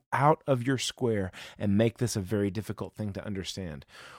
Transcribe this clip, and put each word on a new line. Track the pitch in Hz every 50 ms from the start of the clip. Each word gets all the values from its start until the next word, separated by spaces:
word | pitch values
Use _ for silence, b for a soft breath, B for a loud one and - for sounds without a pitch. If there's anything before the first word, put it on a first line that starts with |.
| _ _ -
out | - 139 151 160 - _
of | - 135 123 117
your | 135 135 120
square | - - - - 131 117 110 104 95 92 B B B B B
and | - 104 104 98 104
make | 113 117 - -
this | 123 113 -
a | 107
very | 92 90 110 101 101 101
difficult | 90 110 104 - 104 - 98 90 -
thing | - 107 101 90
to | 98 -
understand. | 107 101 95 90 - - 101 92 82 73 67 - B B B B B B